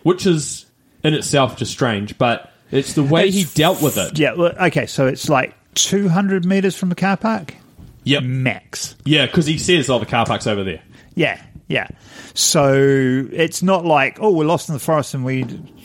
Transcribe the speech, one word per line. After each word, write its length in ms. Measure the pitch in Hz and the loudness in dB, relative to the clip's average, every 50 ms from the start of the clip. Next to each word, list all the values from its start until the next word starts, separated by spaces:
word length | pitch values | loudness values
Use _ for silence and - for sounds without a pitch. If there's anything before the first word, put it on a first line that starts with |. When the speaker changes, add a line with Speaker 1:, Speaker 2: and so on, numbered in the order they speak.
| - | 0
Speaker 1:
which 220 | 160 185 180 - | 0 0 2 2
is 400 | 190 165 151 135 - - - - _ _ _ _ _ _ _ - | 0 0 0 -2 -6 -10 -14 -16 _ _ _ _ _ _ _ 0
in 100 | 156 151 | 0 0
itself 420 | 127 - - 151 139 131 117 - | 0 -2 0 2 2 2 2 0
just 160 | - 113 - - | -6 -8 -8 -4
strange, 440 | - 135 120 107 98 104 104 - | -2 -2 0 0 -2 -4 -8 -2
but 320 | - 127 120 117 - - - _ _ _ _ | 0 0 0 0 -2 -6 -14 _ _ _ _
it's 220 | 127 139 139 - - | -2 -2 -2 0 -2
the 100 | 156 139 | 0 2
way 260 | 139 160 165 190 196 | 2 4 4 4 2
he 120 | 185 202 | 2 0
Speaker 2:
It's 120 | 175 135 - | -2 -2 0
Speaker 1:
dealt 280 | 147 156 175 185 - | 2 2 2 2 2
with 160 | 151 131 104 | 0 0 0
it. 200 | 104 90 - - | -2 -4 -4 -2
Speaker 2:
Yeah, 180 | 151 147 127 110 | 0 0 0 2
well, 180 | 175 170 175 - - 185 | 2 0 0 0 0 0
okay, 180 | 170 - 147 117 | 0 0 -2 -4
so 200 | - - - 135 | -2 -2 0 0
it's, 200 | 131 - - - | 0 0 -2 -2
like, 260 | 160 143 127 - - - _ _ _ _ | 0 0 0 0 -2 -8 _ _ _ _
two 320 | - - - 190 202 202 | -2 0 0 0 0 2
hundred 380 | 185 165 196 202 190 196 190 170 | 2 2 2 0 0 0 0 0
meters 320 | 185 190 196 185 185 - | 0 2 2 2 0 -2
from 100 | - 190 | -2 -4
the 80 | 180 175 | -4 -2
car 220 | - 185 196 196 | 0 0 0 0
park? 380 | - - 220 220 196 156 - - - - _ _ - - - - - - | 0 -2 -2 -2 -4 -6 -12 -16 -20 -20 _ _ -20 -20 -20 -20 -8 -2
Speaker 1:
Yep. 180 | 131 143 143 127 | 0 0 0 0
Speaker 2:
Max. 720 | 127 127 131 131 123 101 - - _ - - - - - - - | -2 -4 -2 -2 -2 -4 -4 -10 _ -12 -12 -12 -12 -14 -8 -2
Speaker 1:
Yeah, 200 | 135 151 147 131 | 0 2 2 2
'cause 180 | - - 180 151 | 2 2 2 2
he 120 | 151 160 | 2 -2
says, 320 | - - 180 180 160 127 135 | -2 0 2 2 2 2 2
"Oh, 80 | 127 | 0
the 80 | 110 110 | 0 0
car 200 | - 131 117 110 | 0 0 0 0
park's 200 | 117 110 98 - | 0 -2 -2 -2
over 160 | 117 104 101 95 | -2 -2 -2 -2
there." 160 | 95 80 - - - - - - - - | -4 -6 -8 -14 -20 -20 -20 -20 -8 -2
Speaker 2:
Yeah, 220 | 175 151 113 87 - - - - - - - | -2 -2 -2 -2 -6 -12 -20 -20 -18 -8 -4
yeah. 180 | 151 113 92 - - - - - - - - - - | -4 -4 -4 -6 -12 -20 -20 -20 -20 -20 -20 -10 -4
So 920 | - - - - 156 139 135 135 135 139 139 139 135 131 127 127 135 131 - | -2 0 2 2 4 4 4 4 4 4 4 4 4 2 2 0 -2 -4 -4
it's 320 | - 170 165 160 - - 180 | -2 -2 -2 -2 -2 -2 0
not 220 | 196 196 175 170 | 2 2 2 2
like, 320 | 165 151 139 135 127 - - | 2 2 2 2 0 -2 0
"Oh, 120 | 220 214 | 2 2
we're 120 | 180 156 151 | 2 2 2
lost 240 | 156 175 147 - | 2 0 -2 -2
in 60 | - 151 | -6 -8
the 60 | 127 | -6
forest 340 | - 165 160 151 135 - - | -2 0 0 0 -2 -4 -6
and 100 | 135 127 | -6 -4
we 200 | 131 131 131 131 120 - - - - - - | -4 -4 -4 -4 -6 -8 -14 -16 -20 -20 -8